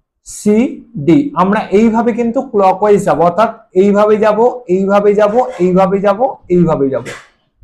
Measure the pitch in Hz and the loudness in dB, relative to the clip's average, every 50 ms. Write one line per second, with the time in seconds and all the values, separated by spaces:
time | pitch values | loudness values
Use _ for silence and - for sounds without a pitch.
0 | _ _ _ _ _ - - - - 208 208 220 254 330 - - - - - 151 | _ _ _ _ _ -20 -18 -6 -2 0 0 2 0 -2 -4 -10 -18 -16 -12 -4
1 | 139 165 160 143 - - - 165 185 190 208 220 - - 185 208 226 233 214 233 | 0 2 2 2 2 0 -2 -2 -2 0 -2 -2 -2 0 0 2 2 2 2 0
2 | 220 240 214 240 233 233 226 269 269 - - 202 196 185 185 - 214 214 208 196 | -2 -2 -2 -2 -4 -4 -4 -4 -6 -4 -2 0 2 2 0 0 2 2 2 2
3 | - 180 147 143 170 175 175 180 226 226 - - - _ - 185 196 202 202 202 | 2 0 0 0 0 0 0 0 -2 -2 -4 -8 -18 _ 0 0 2 2 2 2
4 | 214 214 214 202 220 214 208 208 240 247 254 - - 170 180 190 196 190 202 208 | 2 2 2 2 2 0 2 2 0 0 -2 -4 -4 -2 -2 -2 0 0 0 2
5 | 202 208 208 208 208 202 214 247 254 254 - - 180 185 180 185 190 185 196 196 | 2 2 2 2 2 2 2 0 -2 -2 -2 -2 0 0 2 2 2 0 0 0
6 | 190 202 196 208 254 - - - - - 180 180 170 - 156 139 139 135 131 117 | 0 -2 0 0 -2 -4 -4 -8 -6 -2 0 2 2 2 0 0 -2 -2 -4 -6
7 | 120 - - - - _ _ _ _ _ _ _ | -8 -10 -14 -18 -20 _ _ _ _ _ _ _